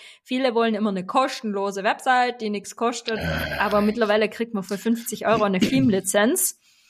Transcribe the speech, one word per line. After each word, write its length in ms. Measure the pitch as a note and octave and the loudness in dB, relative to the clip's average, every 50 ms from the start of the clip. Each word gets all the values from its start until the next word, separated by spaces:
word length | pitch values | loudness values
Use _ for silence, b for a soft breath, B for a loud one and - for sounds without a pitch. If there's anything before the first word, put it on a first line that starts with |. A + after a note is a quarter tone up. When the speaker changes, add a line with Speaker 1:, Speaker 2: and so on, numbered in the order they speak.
| B B B B | B B B B
Speaker 1:
Viele 320 | _ - B3+ B3+ C4 B3+ G#3+ | _ -4 -2 0 0 2 2
wollen 220 | A#3 A3+ A3+ G#3+ | 2 2 2 2
immer 140 | G3 G#3+ G#3 | 0 0 -2
eine 160 | F#3+ F#3 F3+ | -2 -2 -4
kostenlose 800 | F#3+ - C4+ C4 C#4 - - - G#3+ G3 G3 G3 G3+ F#3+ G3 F#3+ | -2 0 0 0 0 -2 -6 -6 -6 -4 -2 -4 -4 -4 -2 0
Website, 560 | A3+ C4+ - - C4 B3+ B3 B3 B3 B3 - | 0 -2 0 0 2 2 4 2 0 -2 -4
die 80 | A3 G#3 | -6 -6
nichts 260 | G#3 G3+ G3 - - | -6 -6 -8 -10 -6
kostet. 440 | - A3+ A#3 A#3 - - A#3 A3+ F#3+ | -2 -2 -2 -2 -4 -6 -6 -6 -4
Speaker 2:
Äh. 380 | E3+ E3 D#3+ D#3 D3+ - - | -4 -4 -4 -4 -4 -4 -2
Speaker 1:
Aber 220 | - G3 G#3 G#3 G#3 | -2 0 2 2 2
mittlerweile 480 | G#3 G#3+ G#3+ A#3+ A3 G3+ G#3 A3 A3 | 2 2 2 2 2 2 4 2 2
kriegt 260 | G#3 - - A#3 A#3 A3+ | 0 -2 -4 -6 -4 -4
man 100 | G3 F#3 | -6 -6
für 140 | - G3+ | -6 -8
fünfzig 480 | G3+ - A3+ A#3 A#3 - - G#3+ - - | -4 -2 -2 -2 -2 -2 -8 -8 -4 0
Euro 160 | G3+ A3 G#3+ G#3 | 2 2 4 2
eine 160 | G3 F#3+ F#3 | 2 2 2
Theme-Lizenz. 1000 | G3+ - C4+ C4 C4+ B3 F#3+ F#3+ F#3 - - G3+ G#3 B3 F4+ F#4 - - - B B B B B B | 2 2 2 4 4 4 2 2 0 0 2 4 4 4 2 0 0 -2 -4 B B B B B B